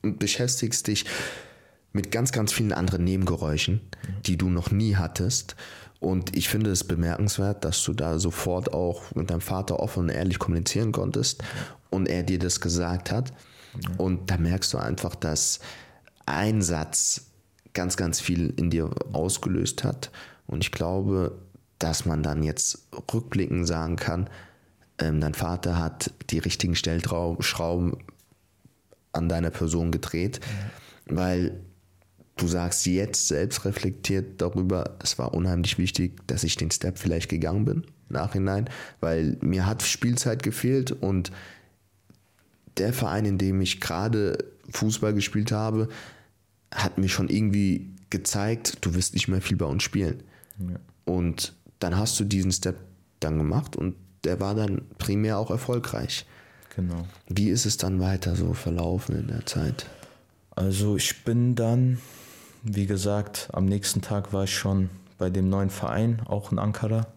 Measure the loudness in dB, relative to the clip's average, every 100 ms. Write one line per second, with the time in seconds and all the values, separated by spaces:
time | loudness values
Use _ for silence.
0 | -2 0 0 2 0 0 0 0 0 0
1 | -2 -6 -6 -8 -16 -20 -20 _ _ -4
2 | 0 0 2 2 0 2 2 2 0 2
3 | 2 4 2 2 0 0 2 0 -2 -12
4 | -8 -4 0 2 2 2 2 2 4 2
5 | 2 0 0 0 -4 -16 -16 -18 -20 _
6 | 0 0 0 -2 0 2 2 0 0 2
7 | 2 2 0 2 0 0 0 0 0 0
8 | 0 2 0 0 0 0 0 0 0 -2
9 | -4 -4 0 -2 0 -2 0 0 0 0
10 | 0 2 0 0 0 0 0 0 0 0
11 | 0 0 -2 -2 -8 -8 -10 -14 _ 0
12 | 2 2 2 0 0 0 0 0 0 -2
13 | 0 -2 -2 -8 -20 -20 -16 -10 -6 -2
14 | 0 0 0 2 2 2 0 -2 -2 -2
15 | -4 -4 -2 0 0 -2 -8 -16 -20 -20
16 | -20 _ -4 0 2 2 2 0 0 -2
17 | 0 -2 -8 _ _ _ -10 -4 -2 0
18 | 0 0 0 2 2 2 2 2 0 -2
19 | -4 0 0 0 0 0 0 0 -2 -4
20 | -8 -14 -20 -18 -8 -4 -4 -2 0 0
21 | 2 2 0 -2 -18 -20 _ _ -2 0
22 | 0 0 0 2 0 0 -4 -4 _ -12
23 | -4 -4 -2 -2 0 0 0 0 -2 -2
24 | 0 -2 -2 -6 -20 _ _ _ _ -4
25 | 0 2 0 0 -2 -2 0 0 0 -4
26 | -8 -8 -4 -2 -2 -2 0 0 0 0
27 | 0 0 -2 0 -2 0 0 2 2 0
28 | -10 -20 _ _ _ _ -20 _ _ -20
29 | _ -2 0 2 0 0 0 0 0 -2
30 | -2 -2 -2 -4 -8 -8 -8 -12 -20 -20
31 | -4 0 2 2 0 -2 -14 -20 _ _
32 | _ _ -18 -2 0 2 0 0 2 2
33 | 2 0 0 2 0 -2 -2 -2 -2 -2
34 | 0 0 0 -2 -2 2 2 2 -2 -6
35 | -6 -2 -2 2 2 2 2 2 0 2
36 | -2 -4 -4 -2 0 0 -2 0 -2 -2
37 | 0 0 0 0 2 2 2 0 -4 -16
38 | -6 -2 0 0 0 0 -2 -6 -14 -4
39 | 0 2 2 2 2 2 2 0 -2 0
40 | 0 2 0 0 -2 0 2 2 0 -2
41 | 2 2 0 -8 -18 -20 -20 _ _ _
42 | _ -20 _ _ _ _ -12 -2 0 2
43 | 0 2 2 4 4 4 2 0 -2 0
44 | 2 2 2 0 -4 -10 -12 0 0 2
45 | 2 2 2 0 2 0 2 2 0 -4
46 | -16 -20 _ _ _ _ _ -4 -2 2
47 | 2 2 2 2 4 4 4 2 -2 -16
48 | -6 -4 -2 0 0 0 -4 -2 0 2
49 | 2 0 2 0 2 0 2 0 0 0
50 | 0 -2 -10 -20 -20 -10 -6 -8 -10 _
51 | -2 2 2 0 -6 -10 -20 _ 0 2
52 | 2 0 2 2 2 0 -2 -4 -12 -20
53 | _ _ -2 2 2 2 -2 -4 -4 -6
54 | -16 _ -2 0 0 0 0 -2 -6 -8
55 | -2 2 2 0 0 -2 0 -2 -2 -4
56 | -4 -6 -8 -20 -20 -20 -12 -4 -2 -2
57 | -8 -14 -4 0 2 2 0 0 0 2
58 | 2 0 0 0 0 0 -2 -2 0 -2
59 | -2 -4 -2 -4 -4 -2 -2 -4 -10 -16
60 | -20 -20 _ _ _ -2 0 2 2 2
61 | 0 -2 0 4 4 4 4 4 4 2
62 | -4 -20 -20 -20 -20 -10 -4 0 2 2
63 | 2 2 0 -6 -6 0 2 2 0 -2
64 | 0 -2 0 -2 0 0 2 2 2 -2
65 | -20 -4 0 2 2 4 0 0 -2 2
66 | 2 0 -2 -4 0 0 0 0 0 0
67 | -2